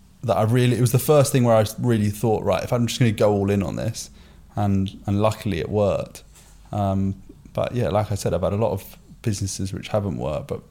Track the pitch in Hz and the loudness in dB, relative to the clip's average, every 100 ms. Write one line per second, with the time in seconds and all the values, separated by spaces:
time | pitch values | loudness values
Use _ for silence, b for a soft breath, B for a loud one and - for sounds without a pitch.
0 | - - 117 87 110 123 123 110 120 127 | -20 -8 -2 0 2 4 4 2 2 2
1 | - 151 131 139 120 113 107 - 120 113 | 4 4 4 4 4 4 4 0 0 2
2 | 104 101 117 107 98 90 - 123 117 - | 0 0 0 0 0 -2 0 -2 0 2
3 | 123 101 110 104 98 101 92 53 67 - | 2 4 2 4 2 2 0 -4 -6 -6
4 | - - b b b - 104 98 95 - | -12 -18 b b b -4 0 0 -2 -6
5 | - 101 107 - 107 87 - 104 101 76 | -4 0 0 0 -4 -4 -2 0 0 0
6 | - - - b b b b 107 98 95 | -4 -14 -20 b b b b -4 -2 0
7 | 95 101 - - - - - 117 107 101 | -2 -6 -12 -20 -12 -6 -4 -2 -2 -2
8 | 107 101 - 85 90 101 113 98 - - | -2 -4 -4 -2 -2 -2 -2 -4 -10 -20
9 | - - - 101 98 - 95 95 - 107 | -20 -10 -6 -4 -6 -6 -8 -8 -4 -4
10 | 101 64 62 73 - - - | -2 -4 -4 -6 -6 -10 -12